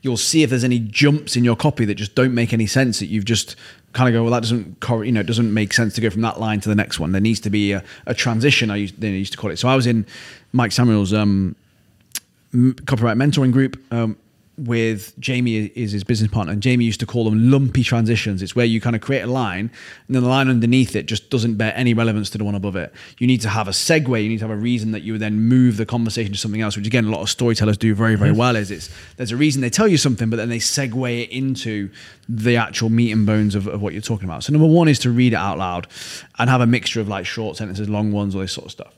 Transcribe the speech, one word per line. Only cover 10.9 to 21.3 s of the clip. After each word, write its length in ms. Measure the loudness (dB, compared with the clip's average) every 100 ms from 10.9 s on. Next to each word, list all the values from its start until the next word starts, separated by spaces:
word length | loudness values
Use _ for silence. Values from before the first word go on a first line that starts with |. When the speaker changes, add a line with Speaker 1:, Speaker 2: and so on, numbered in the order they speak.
| 4 2
Speaker 1:
um, 420 | 2 2 2 0 -4 _ _ _ _ _ -16 _ _ _
m-, 220 | 2 2 2 -2
copyright 320 | 0 2 2
mentoring 340 | 2 2 2
group, 260 | 2 0 -4 -6
um, 260 | -4 -2 -4 _ _ _ -12
with 560 | -4 0 0 -2 -8 -10
Jamie 500 | -4 -2 0 -2 -4 -6
is 160 | -4
his 140 | -4 -2
business 260 | 0 2
partner, 220 | 0 -2
and 80 | -2
Jamie 220 | 0 2 0
used 160 | -2
to 40 | -4
call 200 | -2 0
them 260 | 4 4
lumpy 320 | 4 2 0
transitions. 580 | 0 0 2 0 -2 -4
It's 140 | -4 0
where 100 | 2
you 140 | 2
kinda 200 | 0 -4
create 200 | -2 -4
a 40 | -2
line, 420 | -4 -4 -4 -8 -10 -20 -18 -4
and 80 | 0
then 80 |
the 60 | 2
line 180 | 2 2
underneath 480 | 2 4 4 2 -2
it 120 | -4
just 220 | -6
doesn't 260 | -4